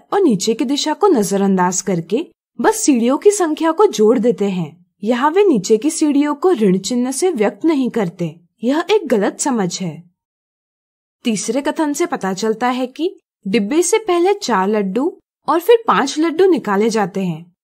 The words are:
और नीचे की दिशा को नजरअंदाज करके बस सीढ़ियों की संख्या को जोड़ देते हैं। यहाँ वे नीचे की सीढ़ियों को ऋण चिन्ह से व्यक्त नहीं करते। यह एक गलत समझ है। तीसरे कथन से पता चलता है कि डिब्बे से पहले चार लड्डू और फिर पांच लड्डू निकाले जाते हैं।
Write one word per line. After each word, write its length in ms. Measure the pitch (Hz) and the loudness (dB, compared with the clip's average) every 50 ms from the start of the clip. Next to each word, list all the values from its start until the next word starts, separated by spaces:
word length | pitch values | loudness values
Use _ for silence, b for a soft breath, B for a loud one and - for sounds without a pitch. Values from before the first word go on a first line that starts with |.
| _ _ | _ _
और 80 | 339 403 | 0 0
नीचे 340 | 381 285 208 175 - 220 226 | 2 2 2 0 0 -2 -2
की 100 | 226 294 | -2 -2
दिशा 300 | 240 285 285 - 311 302 | -2 -4 -2 -2 -4 -2
को 140 | 302 415 403 | 0 2 2
नजरअंदाज 720 | 330 220 208 175 202 196 202 196 190 185 185 185 180 - | 2 2 0 0 0 0 0 2 2 2 0 0 -2 -4
करके 460 | - 208 185 165 165 - 208 277 359 - _ _ _ _ _ - | -4 -4 -4 -4 -4 -4 -4 -4 -4 -6 _ _ _ _ _ -2
बस 160 | 240 403 440 | 0 0 0
सीढ़ियों 420 | - - 311 269 226 233 247 277 - | 0 0 2 2 2 2 2 0 2
की 120 | - 415 | 2 2
संख्या 420 | 403 - 359 311 302 - 320 330 | 2 2 0 -2 -2 0 0 0
को 140 | 320 330 427 | 2 2 2
जोड़ 320 | 359 240 214 214 214 254 226 | 2 4 2 4 4 4 4
देते 320 | 202 247 - - 202 202 | 2 0 0 0 -2 -2
हैं। 360 | 185 180 165 139 - _ _ _ _ _ 208 | -2 -4 -6 -6 -10 _ _ _ _ _ -4
यहाँ 260 | 214 247 240 269 311 | -2 0 0 0 2
वे 140 | 320 403 415 | 2 4 4
नीचे 320 | 392 269 202 175 - 220 | 4 2 2 2 2 2
की 140 | 214 240 311 | 2 2 -2
सीढ़ियों 440 | - - 311 294 277 277 294 294 285 | -2 0 0 2 2 2 0 0 0
को 180 | 285 - 370 | 0 2 2
ऋण 260 | 349 214 220 190 185 190 | 2 2 2 2 2 0
चिन्ह 320 | 190 - 247 240 247 254 | 0 -2 -2 -2 -2 -4
से 200 | 262 - 359 370 | -2 -2 -2 0
व्यक्त 340 | 330 214 202 202 - - - | 0 0 0 -2 -2 0 0
नहीं 260 | 330 320 269 254 220 | 0 0 0 0 -2
करते। 500 | - 233 196 165 - - 170 160 151 - _ _ _ _ 214 | -2 -2 -4 -4 -4 -6 -8 -8 -8 -12 _ _ _ _ -2
यह 200 | 240 285 320 349 - | -2 -2 0 0 0
एक 160 | 415 415 330 247 | 0 0 0 0
गलत 320 | 254 202 196 285 294 - | 0 0 0 -2 -4 -4
समझ 400 | - 294 247 226 185 175 - - | -4 -2 -2 -2 -2 -4 -4 -6
है। 300 | 190 165 147 - - _ _ _ _ _ _ _ _ _ _ _ _ _ _ _ _ _ _ _ _ _ _ _ - | -8 -10 -10 -12 -16 _ _ _ _ _ _ _ _ _ _ _ _ _ _ _ _ _ _ _ _ _ _ _ -4
तीसरे 380 | 240 214 - - 226 226 285 | -4 -4 -2 -4 -4 -4 -4
कथन 300 | 277 302 294 - 320 294 | -4 -4 -2 -2 -2 -2
से 140 | 285 - 349 | -2 -4 -4
पता 280 | 339 269 - - 190 190 | -4 -4 -6 -6 -6 -4
चलता 340 | 185 220 220 220 220 247 247 | -2 -2 -4 -2 -2 -2 -2
है 180 | 254 254 254 | -2 -2 -4
कि 340 | 247 - - 311 392 403 - _ _ _ _ - 196 | -6 -6 -6 -6 -6 -6 -8 _ _ _ _ -4 -2
डिब्बे 340 | 202 233 202 202 285 330 | -2 0 0 0 0 0
से 160 | 349 - 440 440 | 0 0 -2 -2
पहले 360 | 440 370 349 349 349 392 403 | 0 0 0 2 2 2 0
चार 340 | 403 - - 220 190 185 202 | -2 -2 -2 -2 0 0 0
लड्डू 520 | 214 214 202 190 185 240 285 370 - - _ _ _ _ _ - | 0 0 -2 -2 -2 -2 -2 -4 -6 -8 _ _ _ _ _ -2
और 120 | 302 339 | -2 2
फिर 240 | 339 - 480 453 - | 4 4 4 4 4
पांच 320 | - - - - 269 - 302 | 2 2 2 0 0 -2 -2
लड्डू 280 | 320 339 320 339 381 | -2 0 2 2 4
निकाले 440 | 392 330 226 - 208 196 196 214 233 | 4 2 2 0 -2 0 0 0 0
जाते 340 | 202 220 202 180 - 190 190 | 0 0 -2 -2 -4 -4 -4
हैं। 320 | 180 160 156 175 - _ _ | -4 -6 -8 -12 -18 _ _